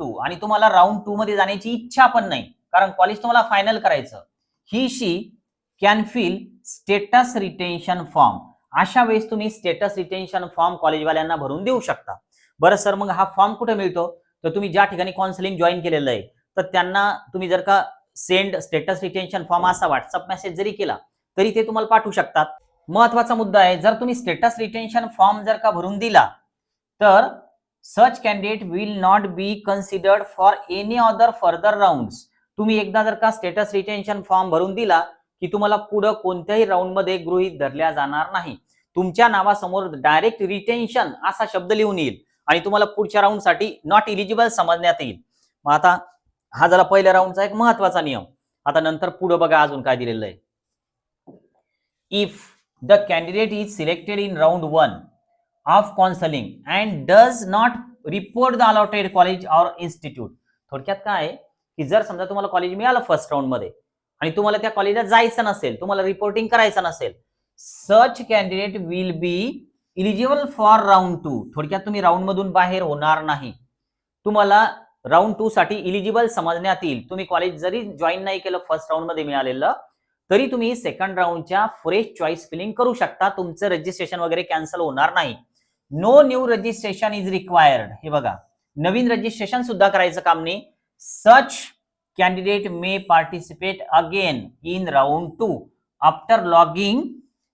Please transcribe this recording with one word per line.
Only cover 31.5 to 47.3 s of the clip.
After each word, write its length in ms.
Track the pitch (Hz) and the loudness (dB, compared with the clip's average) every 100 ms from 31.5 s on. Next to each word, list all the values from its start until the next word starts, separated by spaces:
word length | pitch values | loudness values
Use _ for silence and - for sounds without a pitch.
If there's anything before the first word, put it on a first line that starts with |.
| 165 208 208 | 2 0 2
rounds. 460 | 196 147 113 - - _ _ - | 2 2 -4 -10 -14 _ _ -6
तुम्ही 200 | 214 214 | 0 0
एकदा 240 | 196 208 | 0 0
जर 100 | 220 | 0
का 180 | 220 220 | 0 0
स्टेटस 420 | 220 180 190 208 | 0 -4 -2 -2
रिटेन्शन 480 | 202 196 208 196 202 | -2 -4 -6 -6 -8
फॉर्म 280 | 180 185 185 | 0 0 2
भरून 260 | 160 185 190 | 0 0 -2
दिला 240 | 220 165 170 - _ - | 2 2 0 -10 _ -12
की 60 | 180 | -6
तुम्हाला 280 | 202 202 208 | -2 0 0
पुढं 380 | 208 208 208 | -2 -2 0
कोणत्याही 520 | 214 190 180 165 208 214 | 0 -4 -4 -2 0 2
राऊंडमध्ये 520 | 180 185 185 180 185 | 2 0 -2 -2 -2
गृहीत 400 | 165 180 190 156 | -2 -2 -2 -2
धरल्या 320 | 139 139 160 | -6 -2 -2
जाणार 400 | 151 139 147 160 | -2 -4 -4 -4
नाही. 240 | 190 170 - _ _ _ - | -6 -8 -14 _ _ _ -4
तुमच्या 320 | 185 175 233 | -2 2 2
नावासमोर 600 | 208 196 202 180 185 185 | 4 0 0 -2 -4 -6
डायरेक्ट 480 | 147 139 156 214 220 | -2 2 4 2 0
रिटेन्शन 680 | 190 196 208 233 233 240 180 123 180 | -6 -6 -4 -4 -2 -2 -4 -4 -6
असा 160 | 185 214 | -4 -4
शब्द 180 | 190 180 | -4 -2
लिहून 280 | 214 214 190 | 0 0 0
येईल 180 | 143 95 _ _ - | -4 -6 _ _ 0
आणि 120 | 165 | 0
तुम्हाला 260 | 185 196 202 | 2 0 0
पुढच्या 360 | - 208 208 | -2 -2 2
राऊंडसाठी 520 | 202 214 185 - 214 - 151 | 2 2 0 0 -2 -6 0
not 220 | 208 214 | 2 2
eligible 340 | 196 196 220 233 | -4 -4 0 0
समजण्यात 540 | 220 170 170 175 165 | 2 0 0 2 0
येईल. 160 | 135 90 _ _ _ _ 143 | -2 -12 _ _ _ _ 0
मग 80 | |
आता 240 | 151 180 180 - _ _ _ _ | 4 4 2 -2 _ _ _ _
हा 140 | 117 160 | 0 4
झाला 160 | 180 | 6
पहिल्या 300 | 185 196 185 | 6 4 6
राऊंडचा 300 | 185 185 | 4 4